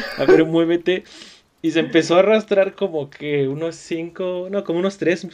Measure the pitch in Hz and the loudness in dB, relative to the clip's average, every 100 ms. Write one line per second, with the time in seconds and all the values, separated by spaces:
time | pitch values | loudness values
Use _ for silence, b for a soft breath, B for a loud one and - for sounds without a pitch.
0 | - - 135 156 160 165 165 170 170 185 | -4 -4 4 4 4 2 2 0 0 -4
1 | - B B B _ _ 165 160 139 165 | -4 B B B _ _ -4 -2 2 2
2 | 151 175 196 220 208 196 190 - 196 156 | 4 2 4 2 2 0 0 -2 -6 -6
3 | 139 - 147 147 135 143 165 160 - 165 | -8 -10 -4 -2 -2 -2 -6 -8 -8 -8
4 | 170 170 185 180 180 196 196 165 190 196 | -8 -8 -6 -6 -6 -6 -4 -2 -2 -2
5 | - 180 175 | -2 -2 -6